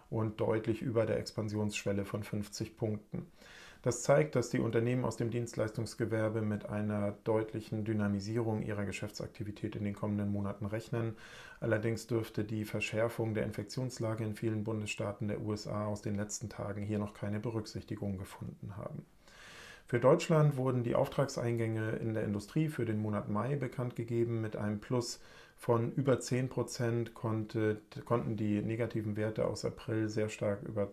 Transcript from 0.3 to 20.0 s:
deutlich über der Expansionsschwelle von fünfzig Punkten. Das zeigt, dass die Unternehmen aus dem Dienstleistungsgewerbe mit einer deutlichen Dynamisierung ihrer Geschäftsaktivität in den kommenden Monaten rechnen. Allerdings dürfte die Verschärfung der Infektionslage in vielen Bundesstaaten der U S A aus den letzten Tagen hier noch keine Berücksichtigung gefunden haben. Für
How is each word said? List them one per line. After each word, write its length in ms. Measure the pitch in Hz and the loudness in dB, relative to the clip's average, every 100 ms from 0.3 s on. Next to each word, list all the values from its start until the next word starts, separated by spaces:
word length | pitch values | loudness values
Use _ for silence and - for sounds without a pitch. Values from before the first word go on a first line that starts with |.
| - | 2
deutlich 400 | 113 110 117 107 | 2 2 2 0
über 240 | 131 110 107 | 0 2 2
der 140 | 117 | 2
Expansionsschwelle 840 | - - 107 107 104 - - 101 | -2 -4 -2 0 0 0 0 0
von 200 | 98 104 | 0 -4
fünfzig 520 | 104 107 104 - 110 - | -4 -4 -4 -6 -8 -2
Punkten. 520 | 113 104 - 87 - - - - - - | -2 -2 -6 -8 -8 -14 -20 -20 -20 -4
Das 220 | 127 120 | -2 2
zeigt, 320 | - 143 151 127 | 6 6 6 2
dass 140 | 120 | 2
die 100 | 127 | 2
Unternehmen 460 | 120 117 117 127 127 | 2 4 4 2 0
aus 100 | - | 0
dem 140 | 120 | 0
Dienstleistungsgewerbe 1120 | 120 117 - 110 - 107 - 113 110 110 110 | 0 -2 -2 -2 -2 -4 -2 0 2 2 2
mit 240 | 107 104 - | 0 0 -2
einer 480 | 107 107 104 101 104 | -2 0 0 0 -2
deutlichen 640 | - 110 110 107 - 113 107 | 2 2 2 -4 -4 -2 0
Dynamisierung 760 | 107 101 101 98 113 113 107 | 2 2 0 0 0 2 0
ihrer 220 | 110 101 | 0 -2
Geschäftsaktivität 920 | 101 - 104 - 104 - 104 - 107 104 | -4 -4 -6 -6 -8 -8 -8 -4 -4 -2
in 80 | 104 | -2
den 80 | |
kommenden 360 | 101 107 104 101 | -2 -2 0 0
Monaten 360 | 101 101 101 104 | 0 -2 -4 -4
rechnen. 500 | 110 - 117 113 110 - - - - | -4 -4 -2 -2 -6 -12 -18 -18 -6
Allerdings 440 | 120 110 117 113 - | 2 2 2 -2 0
dürfte 380 | 113 107 - | 0 0 -2
die 220 | 107 110 104 | -2 -2 -2
Verschärfung 680 | 107 - 107 117 - 110 107 | -2 -2 2 0 2 0 0
der 100 | 104 | 0
Infektionslage 800 | 104 104 - 127 - 113 113 110 | -2 -6 -4 -4 -2 -2 0 -2
in 100 | 104 | -2
vielen 300 | 113 110 107 | 0 0 0
Bundesstaaten 640 | 107 104 - 101 101 104 | -2 -2 -4 -4 -2 -2
der 100 | - | -2
U 140 | 107 | -2
S 120 | 104 - | -2 -2
A 200 | 104 104 | -2 0
aus 160 | 107 | -2
den 140 | - 101 | -2 -2
letzten 340 | 104 - 104 | -2 -4 -6
Tagen 320 | - 107 101 | -6 -6 -4
hier 180 | 104 104 | 0 0
noch 140 | 104 | 0
keine 260 | - 101 107 | -2 -4 -2
Berücksichtigung 800 | 117 110 107 - - 104 101 95 | -2 -2 -4 -6 -6 -4 -2 -2
gefunden 580 | 98 - - - 107 92 | -6 -8 -10 -8 -10 -8
haben. 300 | - - - - - - - - - - - | -8 -8 -12 -18 -20 -20 -18 -18 -18 -18 0
Für 140 | 120 | 4